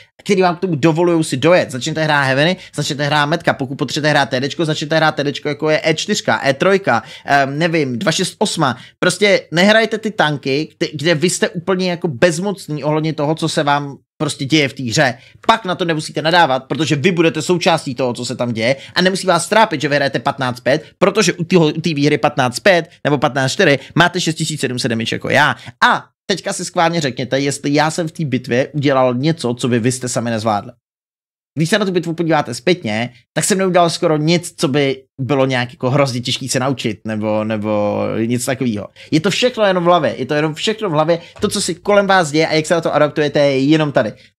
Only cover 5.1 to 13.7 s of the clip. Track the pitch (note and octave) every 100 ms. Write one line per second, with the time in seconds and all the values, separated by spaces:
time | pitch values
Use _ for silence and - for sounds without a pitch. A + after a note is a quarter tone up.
5.1 | D#3 C#3+ C3+ D3+ C#3+ D#3 D3+ - D#3+ -
6.1 | G#3 - A2 C#3 C3+ F3+ G3 F#3+ A#2 -
7.1 | - - C#3+ C3+ C#3+ E3+ D#3+ C3+ A#2+ C3
8.1 | D#3+ F3+ - G#3+ - C#3+ A#2 - _ F3+
9.1 | - G#3 C#4+ - D#3+ G3 A3 A3 A3 A3
10.1 | - D3+ C#3+ C#3+ C3+ D#3 - E3+ D#3 D3+
11.1 | D#3+ F3 - G#3+ F3 E3 F#3 F#3 E3+ F3
12.1 | A#2+ F3+ D#3+ G3+ G3 - D3+ C#3 D#3 D#3
13.1 | D3+ D3 D#3 D#3 - C#3+